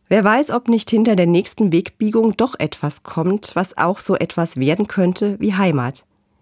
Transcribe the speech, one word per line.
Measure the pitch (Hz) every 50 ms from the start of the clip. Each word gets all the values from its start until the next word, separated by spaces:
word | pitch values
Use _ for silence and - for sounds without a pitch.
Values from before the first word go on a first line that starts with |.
| _ _
Wer | 180 208 202
weiß, | 202 214 247 302 -
ob | - 240 254 -
nicht | 233 226 - -
hinter | - 220 220 233 214
der | 185 180 170
nächsten | 170 170 196 - - - 226 196
Wegbiegung | 160 170 - - - _ 214 214 214 226 226 226 202
doch | - 233 254 - -
etwas | - 151 - - - 147 147 - -
kommt, | - - - 160 180 190 208 - - -
was | 165 190 185 - -
auch | - 170 196 -
so | - - 196 -
etwas | - 165 - - 170 165 - 131
werden | 127 139 156 185 214 208
könnte | - - 185 175 180 - 202 208 202 208
wie | - 214 196
Heimat. | 185 202 185 156 139 123 123 - - - _ _ _ _ _ _ _